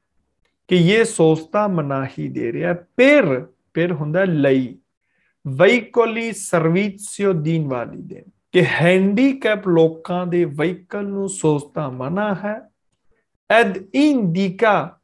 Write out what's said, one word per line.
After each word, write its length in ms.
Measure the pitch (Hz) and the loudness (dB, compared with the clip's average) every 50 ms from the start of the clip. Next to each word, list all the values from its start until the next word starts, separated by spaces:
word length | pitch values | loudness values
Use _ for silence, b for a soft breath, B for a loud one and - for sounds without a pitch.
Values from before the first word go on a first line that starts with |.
| _ _ _ _ _ _ _ _ _ _ _ _ _ - | _ _ _ _ _ _ _ _ _ _ _ _ _ 0
ਕਿ 80 | 180 | 2
ਇਹ 280 | 180 165 175 208 226 226 | 4 4 4 4 2 2
ਸੋਸਤਾ 640 | 226 - - 165 160 160 156 160 - - 208 214 202 | 0 0 2 2 4 4 2 -2 -4 -2 -2 -2 0
ਮਨਾਹੀ 600 | 185 165 147 139 139 135 135 127 - - 151 135 | -2 -4 -4 -4 -4 -4 -6 -6 -8 -10 -10 -8
ਦੇ 240 | 131 127 123 117 - | -8 -6 -6 -6 -6
ਰਿਹਾ, 200 | 143 160 175 175 | -4 -4 -4 -4
per, 680 | 175 - _ _ - 254 277 294 294 226 151 131 127 - | -6 -8 _ _ 4 4 6 6 6 4 2 0 -2 -4
per 460 | - _ _ _ _ _ 156 170 180 180 | -10 _ _ _ _ _ -2 -2 -2 -2
ਹੁੰਦਾ 320 | 143 151 147 151 180 196 | -4 -6 -4 -2 0 0
ਲਈ, 540 | 190 165 151 139 139 135 135 127 117 - - _ _ _ _ _ _ _ _ _ _ _ _ _ 139 | 0 0 2 2 4 2 2 0 -4 -8 -16 _ _ _ _ _ _ _ _ _ _ _ _ _ -10
veicoli 840 | 131 131 180 214 240 240 220 - - 240 226 226 220 226 226 226 | 0 4 4 4 4 2 0 -2 0 0 0 0 -2 -4 -6 -6
servizio 1040 | 214 - - - - 170 160 165 165 190 208 208 196 - - - - - 202 196 190 | -8 -10 -8 -4 -2 0 0 2 0 0 0 -2 -6 -10 -14 -16 -8 -4 -2 -2 -2
di 300 | 160 147 160 165 160 151 | -2 -2 -2 -2 -2 -2
invalide, 680 | 139 131 120 117 - - - - - 95 92 - - _ _ _ _ - | -4 -6 -6 -8 -10 -12 -16 -16 -16 -18 -18 -20 -20 _ _ _ _ 2
ਕਿ 120 | 180 165 | 2 2
ਹੈਂਡੀਕੈਪ 1040 | 131 - 113 156 175 185 190 196 196 202 233 262 277 262 269 - 220 214 202 202 190 | 2 2 2 4 4 4 4 2 2 2 2 2 2 0 0 -2 -2 -2 -2 -2 0
ਲੋਕਾਂ 580 | 170 165 165 160 160 160 - - 180 180 180 | 4 4 4 4 2 -4 -8 -8 -6 -6 -4
ਦੇ 180 | 175 175 175 170 | -2 0 0 0
ਵਹੀਕਲ 600 | 151 139 151 151 180 180 185 - _ - 202 202 | 0 -2 -2 -2 -2 -2 -6 -12 _ -10 -8 -8
ਨੂੰ 240 | 202 196 196 196 190 | -6 -6 -6 -6 -8
ਸੋਸਤਾ 600 | 196 - - 156 151 143 143 - _ 165 151 135 | -8 -2 0 0 0 0 -4 -8 _ -8 -8 -8
ਮਨਾ 440 | 127 127 127 139 170 196 214 214 196 | -8 -8 -8 -6 -4 -4 -2 -4 -4
ਹੈ। 360 | 165 202 208 214 233 - _ _ _ _ _ _ _ _ _ _ _ _ _ _ _ _ _ 202 226 - | -6 -6 -8 -8 -10 -12 _ _ _ _ _ _ _ _ _ _ _ _ _ _ _ _ _ 4 4 4
Ed 180 | 202 185 190 190 - - 262 294 302 | 2 -2 -6 -12 -4 0 2 2 4
indica, 760 | 285 254 208 170 165 185 196 185 185 190 226 220 202 170 139 170 - _ | 4 2 0 0 0 0 -2 -2 -2 0 2 2 2 2 0 -4 -10 _